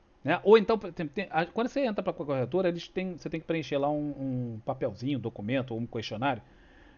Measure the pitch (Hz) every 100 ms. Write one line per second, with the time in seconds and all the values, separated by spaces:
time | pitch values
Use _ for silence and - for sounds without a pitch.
0 | _ _ 135 175 190 220 196 226 196 165
1 | 151 - 185 160 175 - 254 277 262 214
2 | 190 - 143 135 127 175 180 170 - 185
3 | 185 170 165 165 156 165 - 143 143 151
4 | 147 139 135 127 120 110 - 127 104 95
5 | 123 139 110 - 104 131 127 113 117 117
6 | - 107 139 117 - - - - -